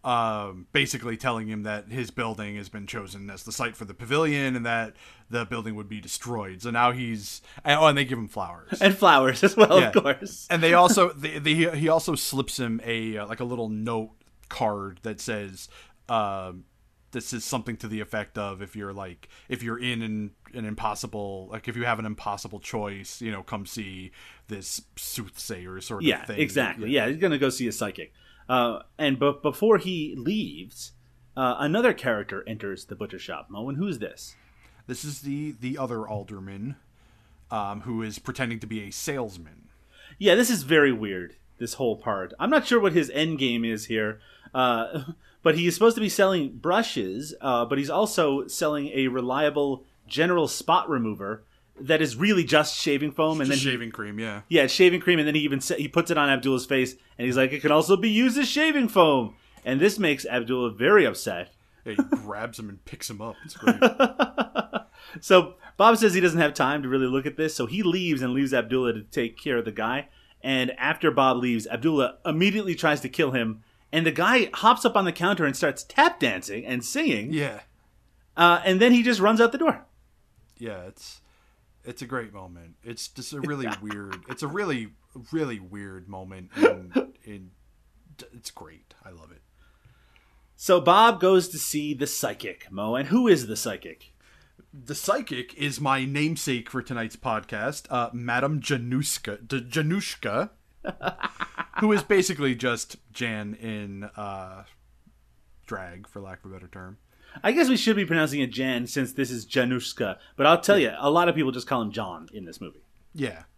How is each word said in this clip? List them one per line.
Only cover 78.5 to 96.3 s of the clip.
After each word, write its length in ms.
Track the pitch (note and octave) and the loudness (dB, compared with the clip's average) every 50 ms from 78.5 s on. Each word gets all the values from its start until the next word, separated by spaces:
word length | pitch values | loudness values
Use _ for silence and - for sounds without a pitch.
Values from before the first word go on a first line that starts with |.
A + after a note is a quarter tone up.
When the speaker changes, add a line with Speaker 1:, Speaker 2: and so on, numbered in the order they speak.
| F3 E3+ - | 6 6 4
Speaker 2:
and 160 | F#3+ F#3 F#3 | 2 4 6
then 100 | A3+ B3 | 6 8
he 120 | B3 A#3+ A3+ | 6 6 6
just 160 | B3 A#3+ G3 | 2 2 4
runs 200 | F#3 G#3 A3+ A3 | 4 4 6 6
out 120 | A#3 A#3 | 4 4
the 60 | A#3+ | 4
door. 280 | C4+ E4+ D#4 - - - _ _ _ _ _ _ _ _ _ _ _ _ _ _ | 2 0 0 0 -2 -10 _ _ _ _ _ _ _ _ _ _ _ _ _ _
Speaker 1:
Yeah, 260 | _ A#2 A2+ G#2 F#2 F2+ | _ -10 -10 -10 -10 -12
it's, 380 | F#2+ G#2 - - - - - _ _ _ _ _ _ _ _ _ _ _ _ _ | -16 -18 -18 -20 -20 -20 -20 _ _ _ _ _ _ _ _ _ _ _ _ _
it's 160 | B2+ A#2+ - | -16 -14 -14
a 60 | C3+ | -12
great 260 | A#2 C3+ B2+ A2+ G#2 G2 | -8 -8 -8 -8 -10 -14
moment. 420 | G2 F#2+ F2+ F2 F2 E2+ E2 E2 _ _ | -16 -16 -16 -18 -20 -20 -20 -20 _ _
It's 240 | A#2 A#2 - - | -14 -12 -12 -12
just 260 | - _ - B2 - D3+ | -14 _ -14 -14 -12 -10
a 60 | C#3+ | -8
really 280 | C3+ C#3+ D3 C#3 C3 - - | -6 -6 -6 -6 -6 -6 -8
Speaker 2:
<laughs> 60 | F#2+ | -8
Speaker 1:
weird, 420 | G2+ G#2 G#2 G#2 G2+ G2 F#2 F#2 - - | -10 -10 -10 -10 -10 -12 -14 -16 -12 -14
it's 120 | C3 - D3+ | -10 -10 -8
a 40 | |
really, 420 | C#3+ D#3 G3+ G#3 F3+ C#3 A#2+ A2 G2+ - _ _ _ _ C3+ A#2 - | -8 -6 -4 -4 -4 -4 -6 -8 -12 -16 _ _ _ _ -20 -14 -6
really 280 | D#3 D#3+ D#3 C3 A#2 G2+ | -4 -4 -4 -4 -6 -10
weird 480 | F#2 F2+ G2+ G2+ G2+ G2 F#2+ F#2+ F2 G2 | -12 -14 -14 -14 -14 -14 -14 -16 -16 -16
moment. 400 | G2 F#2+ F#2+ F#2 F#2+ F#2+ F2+ - - | -16 -16 -14 -16 -16 -18 -18 -14 -2
In, 560 | C#4+ D#4+ A#4+ C5 F#3 F#3 F3+ - C4+ - - - _ _ | 2 2 2 2 0 -12 -4 -4 -4 -4 -4 -16 _ _
in, 280 | A2 G#2 G2 F#2 F#2 _ _ _ _ _ _ _ _ _ _ _ E3+ C#3+ - - - B2 | -18 -18 -18 -18 -20 _ _ _ _ _ _ _ _ _ _ _ _ -20 -20 -20 -20 -20
it's 180 | A#2+ _ - | -18 _ -18
great. 440 | _ - - D#2 D#2+ E2 _ _ - _ _ | _ -16 -20 -20 -20 -20 _ _ -20 _ _
I 40 | F#2+ | -20
love 200 | F2+ E2 D2 D#2 | -20 -20 -20 -20
it. 100 | F2 - _ _ _ _ _ _ _ _ _ - _ _ _ _ _ _ _ _ _ _ _ _ _ | -20 -20 _ _ _ _ _ _ _ _ _ -20 _ _ _ _ _ _ _ _ _ _ _ _ _
Speaker 2:
So 260 | _ - - F#3 F3 | _ 2 4 4 6
Bob 380 | - E3+ F3 G3+ A3+ A#3 G#3+ E3+ | 6 6 8 8 8 6 6 4
goes 300 | F#3 F#3 F#3+ F#3 E3+ F3+ | 4 6 6 6 4 2
to 80 | - D3+ | -6 -6
see 340 | - - - D3+ D3 D3 D3 | -6 -4 -4 -4 -2 -4 -4
the 140 | B2 C#3+ | -4 -4
psychic, 640 | C#3+ - - - A2+ G#2 - - G2+ F2+ _ - - | -4 -4 -4 -4 -4 -6 -6 -10 -12 -12 _ -18 -14
Mo, 240 | G2 G2 G#2 A2 A#2 | -8 -6 -4 -2 -2
and 140 | C3 C#3+ C3+ | -2 0 2
who 180 | F#3 B3 B3 | 4 4 6
is 200 | A3+ F3+ C#3+ B2 | 6 6 6 4
the 80 | A2 A2 | -4 -6
psychic? 540 | - - A#2 G2 F2 - F2 D#2+ _ - - _ _ _ _ _ _ _ _ _ _ - _ - | -6 -6 -6 -8 -8 -12 -16 -18 _ -20 -20 _ _ _ _ _ _ _ _ _ _ -20 _ -20
Speaker 1:
The 200 | C#3+ A#2+ B2 C#3+ | -20 -14 -12 -10
psychic 580 | - - F#3 G#3 D4+ - - C#3+ B2 B2 - - | -6 -2 -2 -2 -2 -2 -6 -8 -8 -8 -10 -8
is 240 | - C#3+ D3 B2+ A2 | -6 -6 -4 -4 -2
my 240 | D3 C3+ C3+ C3+ C3 | 0 0 0 0 0
namesake 640 | C3+ C#3 D3 D3+ D#3 | -2 -2 0 0 0